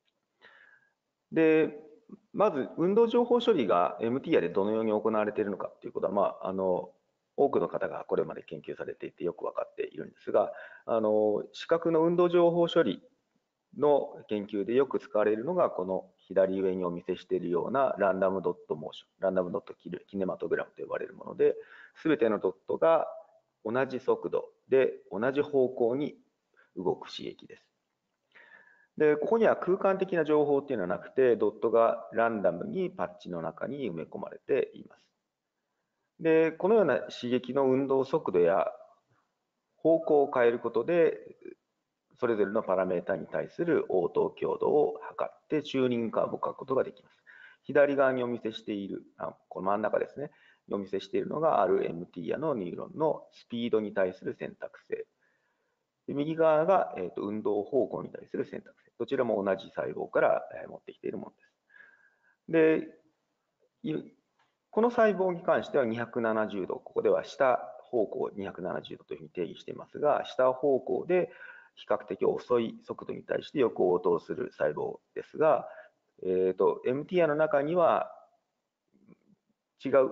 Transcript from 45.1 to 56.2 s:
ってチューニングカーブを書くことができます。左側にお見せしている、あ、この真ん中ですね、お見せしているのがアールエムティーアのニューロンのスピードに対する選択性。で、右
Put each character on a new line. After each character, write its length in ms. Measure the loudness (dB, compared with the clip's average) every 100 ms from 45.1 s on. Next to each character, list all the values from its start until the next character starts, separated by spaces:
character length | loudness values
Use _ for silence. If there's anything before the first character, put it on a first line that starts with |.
| -8 -8
っ 160 | -8 _
て 160 | -4
チ 160 | -2 0
ュ 60 | 0
ー 20 |
ニ 80 | 0
ン 120 | -2
グ 40 |
カ 140 | 0 -2
ー 40 |
ブ 60 | -2
を 60 |
書 100 | -6
く 40 | -8
こ 80 | -2
と 100 | -2
が 80 |
で 80 | -2
き 100 | -6
ま 80 | _
す。 140 | _ _ -20 -20 _
左 320 | 0 4 4 4
側 160 | 2
に 100 | 2
お 60 | -2
見 120 | -4
せ 120 | -6
し 140 | -8 -6
て 80 |
い 120 | -6 -6
る、 180 | -10 -12 -12
あ、 160 | -12 -12 _
こ 140 | -6
の 60 | -2
真 100 | 0
ん 40 |
中 180 | 0 0
で 100 | -2
す 100 | -6
ね、 120 | -12 -14 _ _ -8
お 40 | -6
見 120 | -4
せ 100 | -6
し 80 | -4
て 100 | -4
い 40 |
る 60 | -2
の 120 | -2
が 220 | 2 2
ア 40 | 4
ー 40 |
ル 160 | 2 0
エ 80 |
ム 120 | -6 -10
テ 140 | -10
ィ 60 | -6
ー 100 | -4
ア 20 |
の 160 | -4
ニ 160 | -4 -6
ュ 40 |
ー 40 | -8
ロ 120 | -12
ン 40 | -2
の 260 | -2 -2 -8
ス 160 | -20 _
ピ 200 | -6 0
ー 40 |
ド 80 | 0
に 140 | 0
対 200 | 0 -2
す 120 | -2 -10
る 100 | -8
選 180 | -10 -10
択 220 | -14 -14 -10
性。 160 | -10 -10 _ _ _ _ _ _ _ _ _ -8
で、 80 |
右 200 | -4